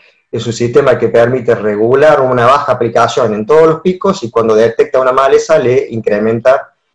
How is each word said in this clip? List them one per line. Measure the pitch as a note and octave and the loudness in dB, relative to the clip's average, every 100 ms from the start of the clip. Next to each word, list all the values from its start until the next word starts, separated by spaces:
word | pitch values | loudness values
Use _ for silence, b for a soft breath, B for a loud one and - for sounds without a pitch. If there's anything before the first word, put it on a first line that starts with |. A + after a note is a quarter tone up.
| B B _ | B B _
es | A#2+ A#2 | -10 -8
un | |
sistema | A2 A#2 C3 C3+ A2+ | -4 0 0 2 0
que | A2+ | 0
permite | A#2 A#2+ B2+ A#2+ A2 | 2 2 0 -2 -2
regular | G#2 G#2 A2+ C3+ D3+ C#3+ | -2 -2 0 2 2 2
una | C3 B2 A#2+ | 0 0 2
baja | C#3 C3+ | 2 0
aplicación | B2 A#2 A#2 A#2 - A#2 | -2 -2 0 0 0 -2
en | G#2 G#2+ | -4 0
todos | D#3 D#3+ | 2 4
los | D#3 | 2
picos | F#3 F#3 G3 F#3+ | -4 -4 -4 -4
y | A2+ | -4
cuando | A#2 A2+ A2 | -2 0 2
detecta | A2+ - - C3 | 0 0 0 0
una | C3 | 0
maleza | C3 C3+ D3 - D#3+ | 0 2 2 2 0
le | A#2+ C3 - | 2 0 -2
incrementa | A#2 A2 G#2 A2 A#2 B2 C#3 - _ _ | -6 -4 -2 -2 -2 0 0 -4 _ _